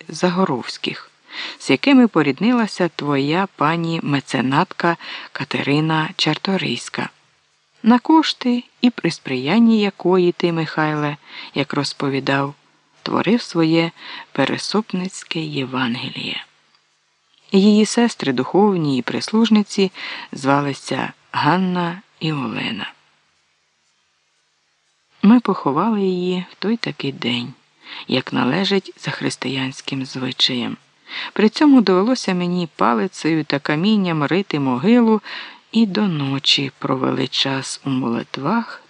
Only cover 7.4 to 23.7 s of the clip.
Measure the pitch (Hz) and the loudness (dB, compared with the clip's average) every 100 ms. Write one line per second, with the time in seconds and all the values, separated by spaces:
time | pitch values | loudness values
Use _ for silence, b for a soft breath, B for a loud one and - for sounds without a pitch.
7.4 | _ _ _ _ 220 240 - 320 294 - | _ _ _ _ 4 4 6 4 2 -2
8.4 | 254 240 - _ 247 - 170 - - 131 | -2 -2 -4 _ 0 0 -4 -6 -6 -4
9.4 | 135 214 233 220 202 - 175 185 175 170 | 0 4 6 4 2 0 2 4 2 2
10.4 | 175 165 156 - 156 151 147 151 B B | -2 -2 -4 -2 -2 0 -2 -6 B B
11.4 | B - 139 147 143 - 139 135 135 139 | B -4 -2 -2 -4 -4 -4 -2 0 0
12.4 | 139 143 _ _ _ _ - - - 233 | -2 -8 _ _ _ _ -4 0 2 0
13.4 | - 170 160 165 165 B B B B - | 0 0 2 2 0 B B B B -2
14.4 | 135 131 - 202 220 185 185 - - 170 | -2 -2 -2 -2 -2 -6 -6 -10 -10 -8
15.4 | 156 147 131 127 123 117 - - - - | -6 -6 -4 -4 -2 -4 -6 -10 -8 -8
16.4 | - _ _ _ _ _ _ _ _ _ | -12 _ _ _ _ _ _ _ _ _
17.4 | _ 196 202 208 214 233 233 - 143 123 | _ 4 6 6 4 2 0 0 -2 -2
18.4 | 131 175 208 185 147 131 - 120 - 214 | 0 4 4 2 0 -2 -2 -6 -2 2
19.4 | 226 214 202 - 190 B B B B - | 4 4 2 0 0 B B B B -4
20.4 | 135 139 143 135 - 131 110 - _ - | 0 2 0 -6 -6 -6 -6 -10 _ -2
21.4 | 143 175 185 180 170 180 - _ 160 151 | 2 2 0 -2 -4 -6 -16 _ -4 -4
22.4 | 117 104 - 98 - - _ _ _ _ | -6 -6 -6 -8 -10 -16 _ _ _ _
23.4 | _ _ _ | _ _ _